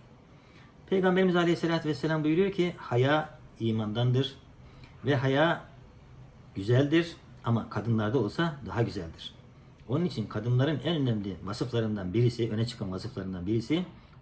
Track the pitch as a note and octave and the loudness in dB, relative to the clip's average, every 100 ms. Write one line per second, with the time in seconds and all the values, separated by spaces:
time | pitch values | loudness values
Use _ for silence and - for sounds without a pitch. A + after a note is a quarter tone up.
0 | - - - - - - - - - F#3+ | -20 -20 -20 -20 -20 -20 -20 -16 -2 2
1 | F#3 F#3 F#3 F3 E3+ E3 E3 E3 D3+ D3 | 4 4 4 4 2 2 0 0 0 -2
2 | D#3 D#3+ D3+ D#3+ G3 F#3+ F3 F3 - B2 | 0 0 2 2 2 2 -2 -2 -2 2
3 | C3 D#3 D#3 - - - A2+ A2 G#2+ G#2 | 4 2 0 -10 -18 -4 -2 0 -2 0
4 | B2 B2+ C#3 - - - - - - - | 2 2 0 -6 -20 -20 -20 -20 -20 -8
5 | B2+ C#3 C3 C3+ E3 D#3 - - - - | -2 0 2 4 4 2 -6 -20 -20 -20
6 | - - - - - - G2 A#2+ C#3+ D#3+ | -20 -20 -20 -20 -16 -8 2 4 6 4
7 | E3+ - - - - A2+ - G#2+ G#2 A2 | 2 -6 -18 -8 -2 -2 -2 -6 0 0
8 | G#2+ B2+ G#2 - E3 C#3+ F#2 A2+ G#2 G2 | 2 0 0 0 -2 -2 -6 -2 -2 -2
9 | E2 - - - - - - - - C#3 | -10 -12 -18 -18 -20 -20 -20 -18 -6 -2
10 | F3 - G#2 A2 A2+ B2 C#3+ D3 - E3 | -2 -4 -6 -4 0 2 2 0 -2 0
11 | C3 G#2+ G2+ E2+ F#2 G#2+ C#3 A#2 A2+ G#2 | 0 0 -4 -8 -8 -6 -2 -2 -2 -2
12 | F#2 G2+ A#2+ A#2+ A2+ G#2+ A2+ - G2 F2+ | -2 2 2 2 -2 -2 -4 -4 -6 -6
13 | - - F#2+ F#2 F2 A#2 A2+ D#3+ F#3 - | -8 -8 -8 -6 -2 -2 0 -2 -2 -10
14 | - - | -20 -20